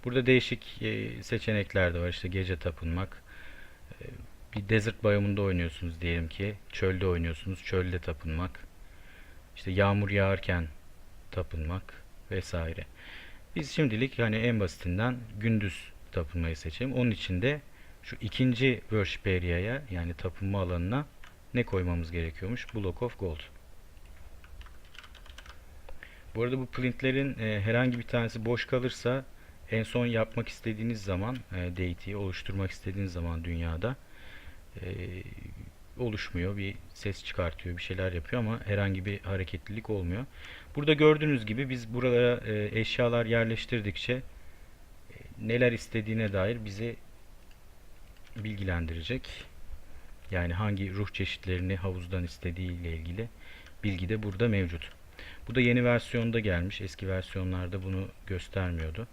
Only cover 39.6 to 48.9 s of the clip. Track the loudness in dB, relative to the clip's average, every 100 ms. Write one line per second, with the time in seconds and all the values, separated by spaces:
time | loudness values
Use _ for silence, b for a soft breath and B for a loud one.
39.6 | -6 -8 -2 0 0 -2 -4 B B B
40.6 | B 0 4 10 10 10 4 2 2 -2
41.6 | 0 -4 -2 2 6 8 6 4 0 0
42.6 | 2 2 2 4 4 4 4 4 4 0
43.6 | 0 0 0 -2 -2 -2 -2 B B B
44.6 | B B -18 -18 -16 -16 -14 -6 2 6
45.6 | 6 6 -2 -2 0 2 2 4 2 2
46.6 | -4 -4 -6 -6 -14 -18 -18 -18 -18 -18
47.6 | -18 -18 -18 -16 -16 -16 -12 -8 -6 -2
48.6 | 2 2 0